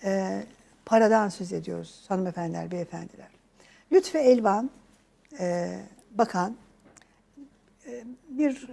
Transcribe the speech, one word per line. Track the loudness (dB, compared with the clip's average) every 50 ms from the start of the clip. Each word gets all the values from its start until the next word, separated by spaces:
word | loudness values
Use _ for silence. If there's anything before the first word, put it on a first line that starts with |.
| -4
e, | -2 -2 0 0 -2 -4 -6 -8 -10 -16 -20 -20 _ _ _ -4
paradan | 2 4 6 6 6 6 4 2 2
söz | -4 -6 -10 -8 -8
ediyoruz | -8 -8 -8 -8 -10 -10 -12 -16 -16 -8 -6
hanımefendiler, | -4 -2 -2 -4 -4 -6 -6 -6 -6 -6 -8 -8
beyefendiler. | -8 -8 -8 -8 -10 -14 -14 -14 -18 -20 -20 -20 _ _ _ _ _ _ -20 _ _ _ _ 4
Lütfü | 4 4 4 4 0 2
Elvan, | 6 6 6 6 6 2 2 2 0 -4 -8 -12 _ _ _ _ _ _ _ _ _ _ -10 -6
e, | -4 -2 -2 -2 -2 -4 -6 -10 -12 -16 -20 _ -20 _
bakan, | -2 0 0 0 0 -2 -2 -2 -4 -10 -18 _ _ _ _ -20 -20 -20 -20 _ _ _ _ _ _ -20 -20 -20 _ _ _ _ _ _ -20 -16
e, | -16 -14 -14 -16 -18 -18 _ -10
bir, | -4 0 0 0 0 -2 -8 -10